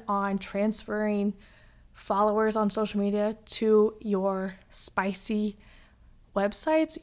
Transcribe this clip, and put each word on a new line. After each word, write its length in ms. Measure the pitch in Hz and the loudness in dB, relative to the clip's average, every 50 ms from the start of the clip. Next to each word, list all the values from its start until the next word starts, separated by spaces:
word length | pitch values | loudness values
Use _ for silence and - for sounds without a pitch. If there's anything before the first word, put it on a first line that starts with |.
| - - | -2 -2
on 320 | 202 202 196 202 196 190 | -2 -2 0 -2 -2 -4
transferring 960 | - - - 196 202 220 208 - - - 208 214 214 214 208 202 202 208 196 - - - - - - - - - - - - | -6 -4 -2 0 0 0 0 -4 -6 -6 -4 -2 0 0 0 0 0 -2 -4 -6 -14 -20 -20 -20 -20 -20 -20 -20 -20 -20 -20
followers 640 | - - - 208 196 214 214 208 214 220 220 208 | -14 -6 -2 0 2 2 2 4 2 2 2 2
on 140 | 220 214 208 | 2 0 0
social 300 | - 220 214 202 - 208 | 0 0 -2 -2 0 0
media 380 | 202 202 202 208 208 214 220 - - | 0 0 0 0 0 0 -2 -6 -10
to 500 | - - - 226 220 220 214 214 220 214 - | -8 -4 0 2 6 6 6 6 4 2 -4
your 540 | - 214 202 190 190 196 190 190 190 196 185 - - - | -4 -2 -2 0 0 0 -2 -2 -4 -6 -10 -14 -20 -16
spicy 880 | - - - - - - 190 196 190 - - - 220 208 208 208 202 - - - - - - - - _ - - - - - - - | -10 -8 -8 -4 -2 -2 -2 -2 -4 -4 -4 -4 -2 -2 -2 -4 -6 -8 -20 -20 -20 -20 -20 -20 -20 _ -20 -20 -20 -20 -18 -6 -4
websites, 640 | 202 196 208 208 - - 311 311 320 320 311 - - | -2 0 0 -2 -2 0 2 4 2 2 2 -2 -10